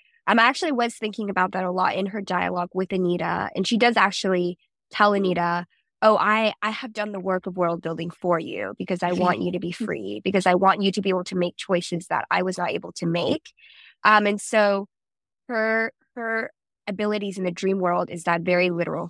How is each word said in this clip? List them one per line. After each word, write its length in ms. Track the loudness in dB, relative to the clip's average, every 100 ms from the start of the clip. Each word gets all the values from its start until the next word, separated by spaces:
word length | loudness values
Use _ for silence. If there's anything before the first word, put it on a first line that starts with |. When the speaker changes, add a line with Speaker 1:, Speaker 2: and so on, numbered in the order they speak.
| _ _ 0
Speaker 1:
Um, 120 | 4
I 40 |
actually 300 | 4 2 -2
was 220 | 0 -2 -2
thinking 340 | -8 -4 -4
about 240 | 0 0
that 100 | 0
a 80 | -2
lot 240 | 0 0 0
in 120 | -4
her 140 | -4
dialogue 480 | -4 -2 -2 -2 -4
with 180 | -4 -2
Anita, 580 | 0 0 0 -2 -2 -4 -4
and 100 | 0
she 120 | 4
does 180 | 4 6
actually 640 | 2 2 0 0 0 -4 _ _ _
tell 220 | 2 4
Anita, 520 | 4 2 0 0 -2 -6 _ _ 2
"Oh, 160 | 4 6
I, 360 | 4 4 2 0
I 100 | -6
have 200 | -6 -10
done 200 | -6 -6
the 60 | -4
work 260 | -2 -2 -4
of 80 | -2
world 240 | 0 0
building 280 | -4 -6 -8
for 280 | -6 0 0
you 360 | -2 -6 -8 -6
because 240 | -6 -2
I 100 | -2
Speaker 2:
Mm-hmm. 100 | 2
Speaker 1:
want 200 | 2 2
you 120 | 0
to 60 | -4
be 120 | -6
free, 500 | -6 -6 -6 -6 -6
because 220 | -2 0 4
I 100 | 4
want 260 | 4 2
you 100 | 2
to 100 | 0
be 80 | -2
able 140 | -2 -2
to 100 | -4
make 180 | -4 -4
choices 520 | -2 -2 -2 -8 -4
that 180 | -4 0
I 140 | -2
was 140 | 0 -4
not 140 | -4
able 200 | -6 -8
to 120 | -6 -2
make." 480 | -2 0 -2 -4 _ -20 -20 -20 _
Um, 240 | 4 6 4
and 120 | 0
so 480 | 0 4 4 2 -2 _ _ _ _ _ -8
her, 460 | -2 0 0 -2 -6 _ -10
her 360 | -6 -4 -6 _ _ _ -10
abilities 500 | -4 -2 -2 -4 -4
in 60 |
the 80 | -4
dream 280 | -2 0 0
world 300 | 2 0 -2
is 140 | -4
that 180 | -2 0
very 280 | 2 4 4
literal 400 | 2 -2 -4 -8